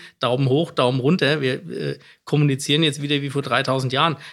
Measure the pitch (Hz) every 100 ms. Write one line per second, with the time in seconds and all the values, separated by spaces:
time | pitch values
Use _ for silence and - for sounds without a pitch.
0 | - _ 127 127 135 135 170 - 123 131
1 | 127 180 139 156 131 131 170 - 71 -
2 | - _ - 151 147 135 - 147 160 151
3 | 143 147 139 139 135 123 135 135 127 131
4 | 160 147 -